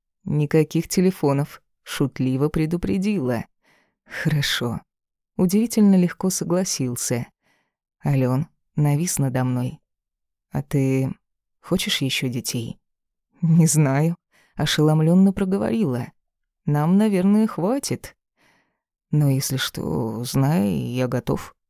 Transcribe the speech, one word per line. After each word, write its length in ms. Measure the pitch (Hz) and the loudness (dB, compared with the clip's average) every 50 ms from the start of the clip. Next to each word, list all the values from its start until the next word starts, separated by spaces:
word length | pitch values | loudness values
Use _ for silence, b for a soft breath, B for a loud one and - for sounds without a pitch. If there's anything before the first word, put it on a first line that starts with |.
| _ _ _ _ - | _ _ _ _ -8
«Никаких 640 | - 147 151 147 143 - 160 156 - - 160 165 - | -4 -2 -2 0 2 2 2 2 2 0 -4 -4 -2
телефонов», 760 | - 190 180 190 190 - - 139 139 139 151 - - - _ _ _ _ | 0 2 2 2 0 0 0 0 0 0 -2 -4 -8 -20 _ _ _ _
шутливо 680 | _ - - - 143 139 - - 131 131 131 131 147 151 | _ -12 -4 -2 -2 -2 -2 -2 -2 -2 0 0 -2 -2
предупредила. 960 | - 165 156 156 170 175 - 190 196 196 185 214 208 185 127 123 120 113 113 _ _ _ _ _ _ _ _ _ _ _ _ | 0 -2 -2 -2 -4 -4 -4 -2 -2 -2 -2 -2 -2 -2 -2 -2 -2 -4 -6 _ _ _ _ _ _ _ _ _ _ _ _
«Хорошо». 760 | - - - - 156 156 147 139 - - - 120 120 113 - - _ _ _ _ _ _ _ _ _ - | -16 -10 -4 -2 -2 0 0 -2 -2 -4 -4 -4 -4 -6 -8 -10 _ _ _ _ _ _ _ _ _ -2
Удивительно 600 | - 185 175 185 214 233 226 - 226 208 202 196 | 0 0 2 2 2 0 0 2 4 6 6 6
легко 340 | 185 180 170 - - - 185 | 6 4 2 -2 -2 -4 -4
согласился. 960 | - - - 165 170 185 190 - - - 131 123 123 - - - 123 120 120 - _ _ _ _ _ _ _ _ _ _ _ _ _ _ | -2 -2 -4 -2 -2 -2 -2 -2 -4 -4 -4 -4 -4 -6 -4 -4 -4 -4 -4 -8 _ _ _ _ _ _ _ _ _ _ _ _ _ _
Алён 480 | - 147 139 135 131 123 127 135 156 - _ _ _ _ - | -4 -2 0 2 2 2 0 -2 -2 -6 _ _ _ _ -4
навис 420 | - 147 147 143 143 170 175 - - | 0 0 2 2 0 0 -2 -2 -2
надо 260 | 139 135 123 127 127 | -2 -2 -2 -2 -2
мной. 380 | 127 127 123 123 127 - - _ _ _ _ _ _ _ _ _ _ _ _ _ _ | -2 -2 -2 -4 -6 -8 -10 _ _ _ _ _ _ _ _ _ _ _ _ _ _
«А 100 | - 143 | -8 -8
ты 500 | 139 - - 143 135 135 135 131 131 131 - _ _ _ _ _ _ _ _ _ | -6 -2 -2 0 0 2 0 0 -2 -4 -6 _ _ _ _ _ _ _ _ _
хочешь 420 | _ - 175 185 - 202 - - | _ -4 -2 -2 -2 -2 -4 -2
ещё 280 | 135 131 - - 139 127 | -2 -2 -2 -2 -4 -4
детей?» 500 | 120 127 - - - 123 113 - - _ _ _ _ _ _ _ _ _ _ _ _ - | -4 -6 -6 -6 -6 -8 -8 -8 -12 _ _ _ _ _ _ _ _ _ _ _ _ -4
«Не 240 | 170 160 160 170 160 | 2 4 6 6 6
знаю», 500 | - - 156 151 135 135 139 156 170 175 - _ _ b b b b b | 6 4 4 4 4 2 2 0 0 -2 -4 _ _ b b b b b
ошеломлённо 800 | b 151 147 - - 151 156 156 156 156 160 175 185 190 196 190 | b -2 -2 2 2 4 4 4 4 4 4 6 6 6 4 4
проговорила. 760 | 196 196 185 190 196 214 220 226 226 208 139 123 120 120 - _ _ _ _ _ _ _ _ _ _ - | 0 -2 -2 -2 -2 -2 -2 -2 0 -2 -2 -2 -4 -6 -10 _ _ _ _ _ _ _ _ _ _ -4
«Нам, 320 | 151 147 147 151 165 185 202 | -2 -2 0 2 4 4 4
наверное, 500 | 214 220 196 180 180 196 208 214 220 220 | 4 4 2 2 2 4 4 4 2 0
хватит. 680 | - - 160 202 254 285 - - 131 - - - _ _ _ _ _ _ _ _ _ _ _ _ _ _ _ _ _ _ _ - | 0 -2 -2 -2 -2 -2 -4 -6 -6 -8 -8 -16 _ _ _ _ _ _ _ _ _ _ _ _ _ _ _ _ _ _ _ -2
Но 180 | - 151 147 139 | 0 2 2 4
если 280 | 131 135 - - 131 131 | 2 0 -2 -4 -4 -4
что, 680 | - - - - - - 160 131 120 113 110 113 123 | -4 -6 -6 -6 -6 -4 -4 -4 -4 -4 -6 -8 -8
знай, 460 | 127 - 135 135 143 160 185 202 202 | -4 -2 0 0 2 2 2 0 0
я 380 | 170 139 123 123 120 127 127 123 | 0 -2 -4 -4 -4 -4 -2 -2
готов». 480 | 127 123 - - 143 - - - - _ _ | -2 -4 -2 -2 -4 -4 -6 -12 -20 _ _